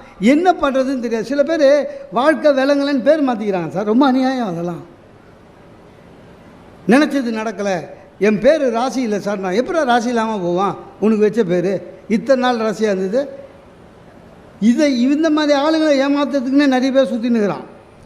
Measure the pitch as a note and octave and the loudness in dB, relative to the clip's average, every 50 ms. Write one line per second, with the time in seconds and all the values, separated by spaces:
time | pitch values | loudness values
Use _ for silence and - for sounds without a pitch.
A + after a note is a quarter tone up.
0 | - - - - F3+ A#3 D4 D#4 F4+ F#4 F4 F4+ D4+ C#4 B3 C4+ C4 C4+ C#4 B3 | -18 -20 -8 0 2 2 4 4 4 2 2 2 0 0 0 0 -2 -2 -2 -4
1 | A#3 A#3 A3+ A3+ G3+ - C#4 C#4+ C#4 D#4+ E4 D#4+ C#4+ C4 D4 C#4+ C4 - - - | -4 -4 -4 -4 -4 -4 0 0 0 0 2 2 4 4 4 2 0 -4 -10 -14
2 | - - F3+ A3+ C4+ D#4 D#4 A3 B3+ D4+ C#4 C4 C4 C#4+ C#4+ C#4 C#4 C#4+ C#4+ B3+ | -14 -6 -4 0 2 2 0 2 2 2 2 2 2 0 0 0 0 -2 -2 0
3 | G3 C#4 D#4+ D#4+ C#4 C4 A#3+ G3+ A3 G3+ F#3+ F3 E3 D3 D3 F#3 G#3+ G#3 A3 B3+ | 2 2 2 2 2 -2 -2 -4 -4 -4 -4 -4 -4 -4 -4 -4 -2 0 2 2
4 | D4 C4+ B3 C4 C4 C4 C4+ B3+ A#3 F#3+ E3+ E3+ E3+ F3 E3+ D3+ - - - - | 2 2 2 2 0 0 -2 -2 -4 -6 -6 -6 -6 -8 -8 -10 -14 -20 -20 -20
5 | - - - - - - - - - - - - - - - - - - - - | -20 -20 -20 -20 -20 -20 -20 -20 -20 -20 -20 -20 -20 -20 -20 -20 -20 -20 -20 -20
6 | - - - - - - - - - - - - - - - - - F3+ A3+ C#4+ | -20 -20 -20 -20 -20 -20 -20 -20 -20 -20 -20 -20 -20 -20 -20 -8 0 2 4 4
7 | D4+ - - C#4 A#3 A#3+ A3+ A3 A3 A3+ G3 F#3+ G3+ G3+ F#3 E3 C#3+ - - - | 4 2 -2 -4 -4 -4 -6 -6 -6 -8 -6 -6 -4 -4 -4 -4 -6 -10 -16 -20
8 | - - - - F#3+ G#3+ G#3 E3+ F#3+ C4+ D#4+ D#4 C#4 B3 A3+ A3+ B3+ C4 G3 C4+ | -20 -18 -6 -2 0 0 0 4 4 4 4 4 2 0 0 -2 -4 -2 -4 -4
9 | B3+ G#3+ G#3 F#3+ C#3+ G3+ G#3+ G3 F#3+ F3+ F3+ A3+ B3+ - F4+ D#4+ D4 B3 A#3 A#3+ | -4 -2 -4 -4 -4 -6 -6 -4 -4 -2 -2 -2 -2 -2 -2 -2 0 2 0 0
10 | G#3+ B3 A#3+ A3+ A3 A3+ A3 G3 F3 F3 F3 F3+ G3+ F#3 D#3 - - - - - | 0 0 -2 -2 -2 -2 -4 -4 -2 -2 -2 0 -2 -2 -4 -6 -12 -18 -8 -2
11 | F#3+ A3 A3+ G#3 G#3+ G#3 G#3 A#3 G#3+ E3+ F3+ F3 E3+ G3 G3 - - - - - | 0 0 2 2 2 2 2 0 0 0 0 0 0 -2 -4 -4 -6 -10 -20 -16
12 | - - A3 G3+ A3+ B3+ C4+ B3 B3 B3+ B3 A3+ A3 A3 G3+ G#3+ A3 G#3+ G3 F#3+ | -4 -2 -2 -2 2 0 0 2 2 -2 -2 -2 -2 -4 -2 -2 -2 -2 -2 -2
13 | F#3+ F#3 G#3+ C4+ D4 - - - - - - - - - - - - - - - | -2 -2 -2 -4 -4 -6 -12 -18 -20 -20 -20 -20 -20 -20 -20 -20 -20 -20 -20 -20
14 | - - - - - - - - - - - - G3+ A#3 A#3+ D4+ D4+ C#4+ C4 A#3 | -20 -20 -20 -20 -20 -20 -20 -20 -20 -20 -8 0 2 2 4 4 2 2 2 2
15 | A#3+ C4+ D4 D4+ E4 D#4+ D4+ D4+ D4+ D4 C#4+ C4+ C#4+ D#4+ D#4+ D#4 D#4 D#4 C#4+ C4 | 2 2 2 2 2 0 2 0 2 2 2 2 2 2 2 2 2 2 2 2
16 | C4+ C#4 C#4+ C#4+ D4 - C#4+ C#4 A#3 C4+ C4+ C#4+ D4 C4+ C4 B3+ B3+ C4+ B3+ C4+ | 2 0 0 0 0 0 -2 -2 -2 0 2 2 4 4 2 2 0 2 2 2
17 | C4 C4+ A#3 A3+ A3+ B3 A#3 A3+ G3+ F#3 D3 B2+ - - - - - - - - | 2 2 0 -4 -2 0 0 0 0 -2 -2 -6 -10 -16 -20 -20 -20 -20 -20 -20
18 | - | -20